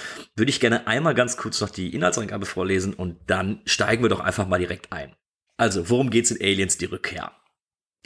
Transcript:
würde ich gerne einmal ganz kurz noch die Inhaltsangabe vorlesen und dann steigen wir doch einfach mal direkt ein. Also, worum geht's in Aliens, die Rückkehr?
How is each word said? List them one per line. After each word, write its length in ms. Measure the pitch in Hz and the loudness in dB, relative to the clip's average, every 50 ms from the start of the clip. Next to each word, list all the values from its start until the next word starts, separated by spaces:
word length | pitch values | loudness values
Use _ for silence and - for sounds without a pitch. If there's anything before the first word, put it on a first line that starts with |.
| - - - - - - _ | -14 -12 -12 -14 -16 -8 _
würde 140 | 104 110 - | 0 0 2
ich 100 | - - | 2 2
gerne 260 | 123 113 117 117 - | 2 2 2 2 0
einmal 280 | - 110 131 160 165 131 | 0 0 0 2 2 2
ganz 240 | 117 123 120 - - | 2 2 0 -2 -4
kurz 240 | - 113 - - | -6 -6 -4 -4
noch 80 | 107 104 | -4 -4
die 240 | - - 92 85 - | -4 -6 -6 -6 -2
Inhaltsangabe 500 | - - 90 - 120 110 101 104 101 98 | 0 0 0 0 0 -2 -4 -6 -6 -6
vorlesen 480 | - - 92 92 95 95 95 92 98 | -6 -4 -2 0 2 2 2 0 -2
und 260 | 95 - 92 90 82 - - | -4 -4 -4 -6 -6 -6 -2
dann 360 | - 95 90 95 95 107 - - | -2 0 0 0 -2 -4 -4 -2
steigen 400 | - - - 101 101 110 117 120 | -2 0 2 2 2 2 4 4
wir 60 | 110 | 2
doch 100 | 95 92 | 2 2
einfach 260 | - 95 95 - 98 | 0 0 0 0 0
mal 140 | 92 90 90 | 0 0 0
direkt 320 | 90 87 - - - - | 0 -2 -6 -8 -12 -12
ein. 240 | - 78 69 - - _ _ _ _ _ _ _ _ | -12 -12 -12 -12 -16 _ _ _ _ _ _ _ _
Also, 320 | - 120 110 95 98 85 90 | 0 2 2 2 0 0 2
worum 220 | 120 123 135 127 | 2 2 4 4
geht's 200 | 104 117 120 - | 4 4 4 2
in 140 | 113 - - | 0 0 0
Aliens, 320 | 98 98 95 95 90 - | 2 2 2 2 0 0
die 80 | - - | -2 -4
Rückkehr? 480 | 92 98 92 - - 87 85 - - - _ _ _ _ _ _ _ _ _ _ _ _ _ - | -6 -6 -6 -6 -8 -8 -8 -10 -12 -14 _ _ _ _ _ _ _ _ _ _ _ _ _ -6